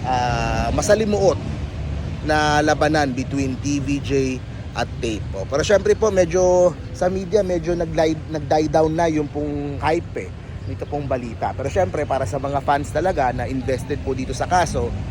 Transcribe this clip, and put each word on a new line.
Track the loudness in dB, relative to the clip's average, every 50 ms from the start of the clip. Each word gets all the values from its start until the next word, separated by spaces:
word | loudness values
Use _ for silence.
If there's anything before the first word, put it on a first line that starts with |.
| 0
ah, | 0 0 0 2 0 0 0 0 0 0 0 0 0 0
masalimuot | 0 4 4 4 4 4 2 2 4 4 4 2 2 -2 -6 -6 -6 -6 -8 -6 -8 -6 -6 -6 -4 -6 -6 -6 -6 -2 0
na | 2 2 4 4 4 4
labanan | 4 4 2 4 2 2 4 2 2 2 0
between | -4 -4 -4 -2 -2 -2 -2 -4 -4 -2
T | -2 -2 -2
V | 0 -2 -2 -2 -2
J | 0 0 2 2 0 -2 -4 -8 -10 -10 -10 -10 -8 -6
at | -6 -6 -4 -4 -4
Tape | -4 -4 -4 -4 -6 -6
po. | -6 -6 -4 -2
Pero | 0 0 4
syempre | 6 4 4 6 4 2
po, | 4 4 2
medyo | 4 4 2 4 4 4 4 6 6 6 6 4 4 0 -10 -10
sa | -4 -2 0 0
media, | 0 -2 -4 2 2 2
medyo | 2 2 0 -2 0 -2
nag-die, | -2 -2 -2 -2 0 2 2 2 2 -2 -4 -6
nag-die | -6 -6 0 2 2 2 2 4
down | 4 4 4 4
na | 4 2 2 2
yung | 2 0 -2 -2
pong | -2 -4 -4 -2 -4 -4 -4 -4 -6 -2
hype | 0 0 0 0 -2 -4 -8 -8 -8 -8
eh, | -12 -12 -12 -12 -12 -10 -8 -8
nito | -8 -8 -6
pong | -6 -4 -4 -2 -2
balita. | -2 -2 -2 -8 -6 -4 -4 -4 -4
Pero | -4 -4 -2
syempre, | 0 0 0 0 0 -4 -2
para | -2 0 -2 -2 -2
sa | -4
mga | -4 -4 -2 -4 -2
fans | 2 2 2 2 0 -2
talaga | -2 0 0 0 0 2 0 0
na | 0 -2 -4 -4
invested | -4 -4 -2 -2 -2 -2 -2 -4 -6 -4 -2
po | -4
dito | -4 -4 -4 -6 -4
sa | -4 -2
kaso | 2 2 2 2 2 0 -2 -2 -2 -4 -6 -6 -6